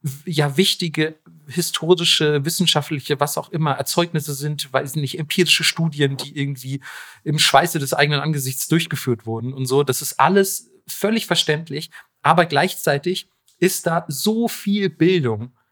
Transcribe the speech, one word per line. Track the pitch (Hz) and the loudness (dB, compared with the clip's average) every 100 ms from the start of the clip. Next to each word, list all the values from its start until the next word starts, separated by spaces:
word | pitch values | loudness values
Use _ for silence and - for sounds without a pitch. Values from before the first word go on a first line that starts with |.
w-, | 156 131 - | -10 -10 -6
ja, | 151 147 135 | 0 0 2
wichtige | 196 - 175 151 156 156 _ - - | 2 2 -4 -2 -4 -4 _ -20 -12
historische, | 147 165 - 160 175 165 - 151 151 | -6 -4 -2 2 2 4 2 2 2
wissenschaftliche, | 139 - 170 - 143 147 - 139 | 0 0 2 2 0 -4 -2 0
was | 143 - | 0 -2
auch | - | -6
immer, | 165 156 | -2 0
Erzeugnisse | 135 - - 170 160 151 | 0 -2 0 0 -2 -4
sind, | 135 147 151 - | -6 -6 -6 -2
weiß | 135 143 156 | -2 -2 -4
nicht, | 139 - | -4 -4
empirische | 156 - 175 - | -4 2 4 4
Studien, | 165 - 165 143 139 135 | 0 0 0 2 0 0
die | 139 147 | -8 -4
irgendwie | 143 135 127 135 - - - - | -4 -4 -6 -8 -10 -16 -18 -12
im | - 156 | -4 -2
Schweiße | - 135 170 165 | 4 4 4 0
des | 139 | -2
eigenen | 165 147 147 | 2 2 2
Angesichts | 147 147 131 131 - | 0 -2 -4 -6 0
durchgeführt | 160 165 143 - 120 113 | 0 0 -4 -2 -4 -4
wurden | 113 120 | -8 -6
und | 135 131 | -6 0
so. | 131 | 2
Das | 143 131 | 2 0
ist | 147 - | -2 2
alles | 139 196 190 - - _ - | 4 6 2 -2 -10 _ -16
völlig | - 196 220 - | -4 -2 0 0
verständlich, | 170 - 151 165 143 160 - - _ | 0 0 -2 -4 -10 -10 -16 -20 _
aber | 143 165 170 | 2 4 4
gleichzeitig | 143 180 - - 143 175 185 - _ _ - | 4 0 0 0 0 0 -4 -8 _ _ 0
ist | 175 185 - | 0 0 -2
da | 165 165 | -2 -2
so | 139 202 220 233 | -2 0 0 0
viel | - - 208 196 | -2 -2 0 0
Bildung | - 165 185 127 107 120 _ _ | 2 2 4 0 -2 -6 _ _